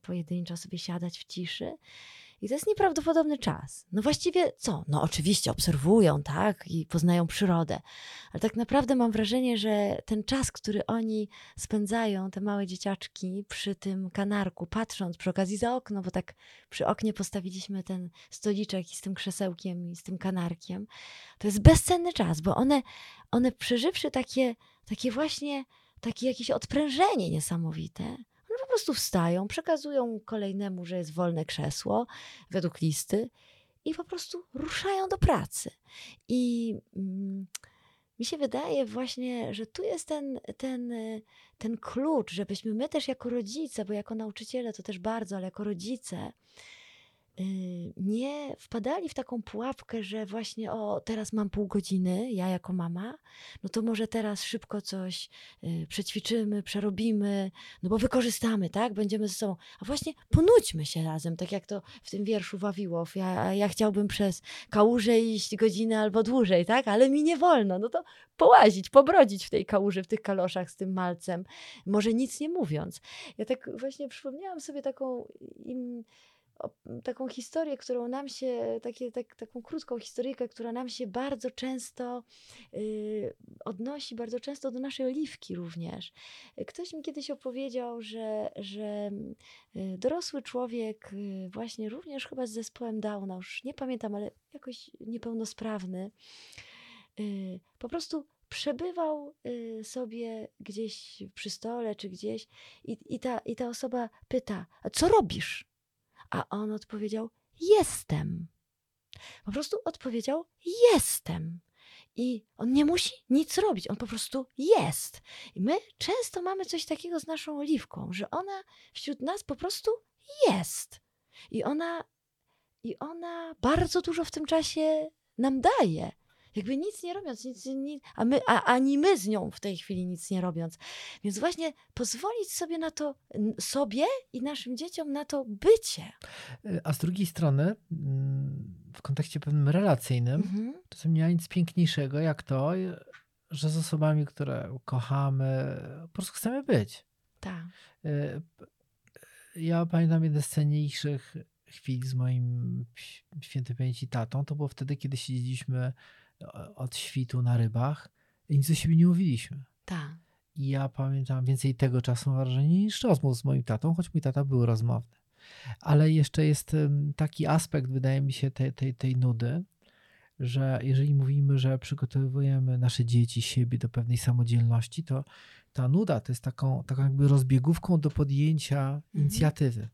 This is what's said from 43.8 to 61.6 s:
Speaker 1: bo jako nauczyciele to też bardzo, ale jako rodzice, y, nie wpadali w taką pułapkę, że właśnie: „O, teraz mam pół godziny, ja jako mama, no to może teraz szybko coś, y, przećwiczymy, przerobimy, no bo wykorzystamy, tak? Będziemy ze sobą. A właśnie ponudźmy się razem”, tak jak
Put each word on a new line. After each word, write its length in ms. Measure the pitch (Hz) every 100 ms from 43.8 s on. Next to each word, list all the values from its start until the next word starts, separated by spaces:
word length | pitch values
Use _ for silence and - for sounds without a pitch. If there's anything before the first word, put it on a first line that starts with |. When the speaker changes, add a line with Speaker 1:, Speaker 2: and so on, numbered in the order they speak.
Speaker 1:
bo 80 | 202
jako 220 | 208 214
nauczyciele 580 | 220 220 - 220 254 233
to 100 | 208
też 160 | 190 190
bardzo, 380 | 196 226 208 196
ale 80 |
jako 200 | 185 -
rodzice, 680 | 208 185 196 254 - 175 - - _ - - - - - _ _ _ -
y, 40 | 190 190 180 175 175 -
nie 600 | 190 220 262 294 285 -
wpadali 500 | - 233 220 339 339
w 60 |
taką 280 | - 254 247
pułapkę, 600 | - 208 247 269 - 226
że 240 | 196 214 208
właśnie: 460 | 220 214 - 220
„O, 280 | 226 208 202
teraz 320 | - 220 214
mam 180 | 220 208
pół 160 | - 202
godziny, 680 | 202 185 190 185 180 247
ja 160 | 202 185
jako 240 | 180 -
mama, 460 | 185 170 170 214 302 _ - - -
no 60 | 190
to 140 | 226
może 260 | 226 220 220
teraz 340 | 226 214 202
szybko 380 | - 233 - 208
coś, 500 | - 190 185 175 - - - -
y, 220 | - 165 156
przećwiczymy, 760 | - 196 214 - 226 214 208
przerobimy, 880 | 196 202 208 190 226 214 202 202 190 - - -
no 60 | 180
bo 100 | 214
wykorzystamy, 720 | 254 254 240 - 226 220 175
tak? 220 | 196 233
Będziemy 360 | 208 208 214 208
ze 60 |
sobą. 220 | 185 208 180 - -
A 40 |
właśnie 280 | 196 294 - - _
ponudźmy 560 | - 339 466 - 165 151
się 180 | 165
razem”, 320 | 160 156 165 165
tak 160 | 180
jak 140 | 202